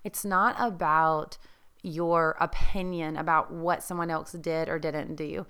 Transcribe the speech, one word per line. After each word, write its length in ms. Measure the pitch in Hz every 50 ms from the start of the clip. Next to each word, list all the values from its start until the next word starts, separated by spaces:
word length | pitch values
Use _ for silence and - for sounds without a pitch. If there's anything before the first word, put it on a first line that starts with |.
| -
It's 180 | 208 - - -
not 320 | 202 190 185 202 240 -
about 800 | - 247 233 190 165 180 156 156 160 160 160 160 156 151 - - - - - - _ - - _ _ -
your 540 | 185 156 160 170 170 170 165 165 160 156 -
opinion 760 | - - - - - - - 202 180 185 180 170 160 156 156
about 340 | 147 156 165 160 156 - -
what 320 | 170 165 165 175 170 - -
someone 260 | - 180 175 170 170
else 220 | 165 156 - -
did 380 | - 170 156 170 160 160 160 -
or 100 | 170 160
didn't 360 | 156 156 151 151 139 - 156
do, 300 | 151 156 147 156 - 160